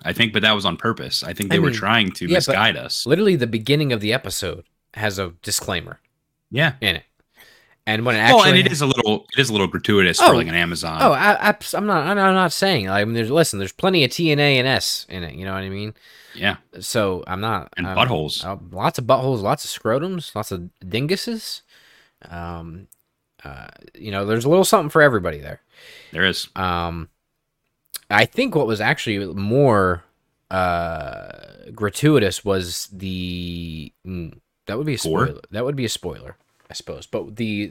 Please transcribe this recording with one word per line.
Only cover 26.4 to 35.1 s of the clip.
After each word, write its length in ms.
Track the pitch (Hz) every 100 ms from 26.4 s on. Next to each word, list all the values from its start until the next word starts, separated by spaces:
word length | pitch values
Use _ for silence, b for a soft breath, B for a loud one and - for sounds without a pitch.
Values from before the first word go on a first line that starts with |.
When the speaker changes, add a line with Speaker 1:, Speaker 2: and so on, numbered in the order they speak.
| - -
Speaker 2:
Um, 540 | 90 85 85 85 78 _ _ _ _ _ _ _ _ - -
I 160 | 104 117
think 300 | - 262 160
what 120 | 113
was 120 | 107
actually 440 | 110 147 117 101 95
more, 680 | 98 101 131 139 104 92 87 - _ _ _ -
uh, 800 | 95 90 85 85 80 69 50 50 50 50 - -
gratuitous 720 | 110 104 - 151 143 98 - 101
was 420 | 95 87 - -
the, 1000 | 92 95 92 90 87 87 85 85 80 69 _ 92
mm, 340 | 92 80 - _ _ -
that 100 | 110
would 80 | 151
be 80 |
a 40 | 120
Speaker 1:
Gore? 280 | -